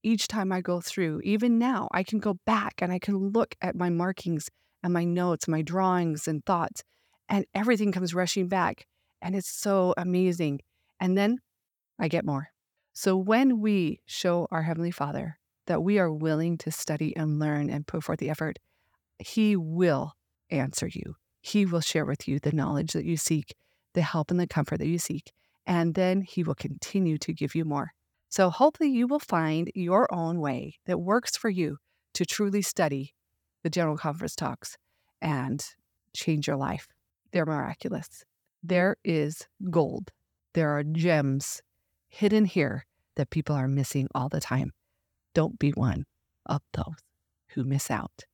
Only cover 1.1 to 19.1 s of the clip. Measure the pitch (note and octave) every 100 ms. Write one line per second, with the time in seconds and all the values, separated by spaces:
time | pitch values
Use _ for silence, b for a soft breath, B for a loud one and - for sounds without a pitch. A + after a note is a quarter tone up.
1.1 | D3+ - G#3 A#3+ A#3 B3 A#3+ - - F#3+
2.1 | G#3+ G#3+ F#3 - A3 G#3 - F3+ F3+ -
3.1 | G3 G3 A3 - - F#3 E3+ F3 E3+ F3+
4.1 | F#3 F3 D#3+ - _ _ _ F3+ F3 F3
5.1 | F3 F3+ E3 - D#3 D#3 F3+ F#3+ F3+ E3+
6.1 | D#3 D#3+ D3+ - F3 E3 - - _ _
7.1 | _ - G3+ - G3 G#3+ A3 G#3 F#3 F3+
8.1 | E3+ F3+ G3+ F3+ F#3+ E3+ - - _ _
9.1 | _ F3 G3 - - G#3 G3 F3+ F3+ F3+
10.1 | F3+ F#3 F3 D3+ C#3+ _ _ _ _ F#3
11.1 | F#3+ G3+ B3 _ _ _ _ _ - D#3+
12.1 | E3 D#3 C#3 D3+ _ _ _ _ - G3
13.1 | F#3+ F#3+ A3+ C4+ A#3 G#3+ G3+ D#3+ - -
14.1 | - F#3 F3 E3 E3 D#3+ E3 E3+ F3 C#3+
15.1 | - E3 D3+ _ _ - D#3+ F3 G#3 F3
16.1 | D3+ D#3+ D#3 E3 E3+ - - - D3+ D#3
17.1 | - D#3 D3+ D3+ D3 C#3+ D3 D3+ E3 D#3
18.1 | D#3+ - D#3 D#3 - _ _ _ _ _